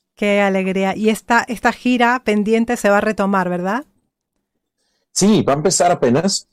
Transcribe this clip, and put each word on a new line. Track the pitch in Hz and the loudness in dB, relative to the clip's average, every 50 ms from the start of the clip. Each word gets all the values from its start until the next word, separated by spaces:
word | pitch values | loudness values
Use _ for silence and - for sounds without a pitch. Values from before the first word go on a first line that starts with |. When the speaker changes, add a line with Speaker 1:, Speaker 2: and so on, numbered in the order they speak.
| _ _ _ | _ _ _
Speaker 1:
Qué | - 208 202 202 202 | -4 -2 0 0 0
alegría. | 202 196 190 190 185 190 185 190 190 190 - | 0 0 0 -2 -2 -2 -2 -2 -2 -2 -4
Y | 196 214 220 | -2 -2 -2
esta, | 214 - - - 233 233 | -2 -2 -2 -2 0 0
esta | - - 220 - - 233 | 0 -2 -6 -4 -2 -2
gira | - - - 247 254 240 233 240 247 254 - | -4 -2 -2 0 0 2 2 0 0 0 -2
pendiente | 220 208 208 196 220 226 226 233 247 240 | -2 -2 0 0 0 0 0 0 -2 -2
se | - - 202 | 0 0 2
va | 202 208 | 2 2
a | |
retomar, | 208 220 202 - 196 196 202 190 180 175 | 0 -2 -2 -2 -2 0 0 0 -2 -2
¿verdad? | 180 175 180 190 220 277 302 - _ _ _ _ _ _ _ _ _ _ _ _ _ _ _ _ _ _ _ _ _ _ _ _ | -4 -4 -4 -4 -6 -6 -8 -12 _ _ _ _ _ _ _ _ _ _ _ _ _ _ _ _ _ _ _ _ _ _ _ _
Speaker 2:
Sí, | - - 190 208 214 143 | -4 0 2 4 4 4
va | 98 131 139 | 2 2 0
a | |
empezar | 151 156 190 - - 175 175 | 0 0 0 2 2 2 2
apenas. | 170 - 139 120 117 139 180 196 - - - _ | 2 2 2 2 2 2 0 0 -2 -4 -8 _